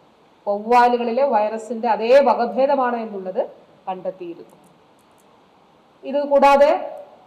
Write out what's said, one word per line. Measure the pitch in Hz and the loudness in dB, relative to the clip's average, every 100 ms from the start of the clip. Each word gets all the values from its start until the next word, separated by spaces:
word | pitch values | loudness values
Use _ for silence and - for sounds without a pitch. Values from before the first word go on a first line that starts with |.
| _ _ _ _ 208 | _ _ _ _ -8
വവ്വാലുകളിലെ | 202 220 247 240 240 233 240 277 | -6 2 4 4 2 -2 -2 0
വൈറസിന്റെ | 220 214 220 - 226 233 | 0 -2 -6 -10 -6 -4
അതേ | 202 226 277 | -2 4 4
വകഭേദമാണ് | 247 208 226 214 277 269 247 233 | 4 0 -2 -2 0 0 -2 -4
എന്നുള്ളത് | 220 196 185 202 - - _ _ - | -8 -10 -8 -6 -8 -12 _ _ -12
കണ്ടെത്തിയിരുന്നു. | 185 185 185 175 165 147 _ _ _ _ _ _ _ _ _ _ _ _ _ _ _ | -10 -10 -12 -14 -16 -20 _ _ _ _ _ _ _ _ _ _ _ _ _ _ _
ഇത് | 269 277 285 | -6 -4 0
കൂടാതെ | 277 277 277 294 370 - - - - | 4 6 6 4 2 -6 -14 -20 -20